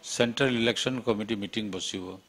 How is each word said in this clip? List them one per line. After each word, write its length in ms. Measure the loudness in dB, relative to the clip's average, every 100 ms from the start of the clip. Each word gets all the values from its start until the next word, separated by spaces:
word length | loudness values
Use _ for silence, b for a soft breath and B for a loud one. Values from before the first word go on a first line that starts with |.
ସେଣ୍ଟ୍ରାଲ 460 | -8 2 2 4 2 4
ଇଲେକ୍ସନ 340 | 2 2 0 -2
କମିଟି 340 | 0 0 0 -2
ମିଟିଂ 280 | -2 -4 -4
ବସିବ 340 | -6 -6 -6 -8 -12